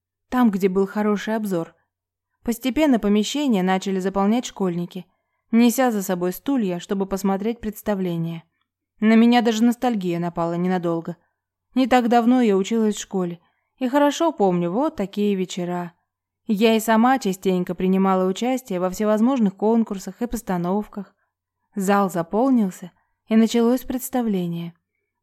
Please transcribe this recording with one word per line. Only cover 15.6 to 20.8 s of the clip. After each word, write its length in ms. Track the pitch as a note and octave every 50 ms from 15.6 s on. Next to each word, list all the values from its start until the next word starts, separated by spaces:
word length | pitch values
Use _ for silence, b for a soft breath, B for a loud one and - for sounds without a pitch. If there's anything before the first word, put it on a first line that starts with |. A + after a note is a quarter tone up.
| F3 F3 F3+ F3+ F3 E3+ _ _ _ _ _ _ _ _ _ _ _
Я 300 | - A3 F#3+ A#3 A3+ A3+
и 40 | A3
сама 380 | G#3+ A#3 A3 A3 A#3 B3+ C4+ B3+
частенько 560 | - F#3+ F#3 - - F#3+ F#3 F3+ F3+ - F3
принимала 540 | - F#3 F#3 F#3+ F#3+ G3 F#3+ F#3+ F#3 F#3 F#3
участие 500 | F#3+ - A#3 B3 C4 B3 - - F#3 F3
во 120 | F3+ F#3
всевозможных 680 | F#3 - G#3+ G#3+ G#3+ G#3+ A3+ B3+ C#4 B3 A3 F#3+ -
конкурсах 640 | - G3+ A3 A3+ A3+ A3 - G#3 F#3+ - G3 - -
и 60 | A#3+
постановках. 880 | A#3+ - G#3+ - - F#3 F3 E3+ F3 F#3+ G#3+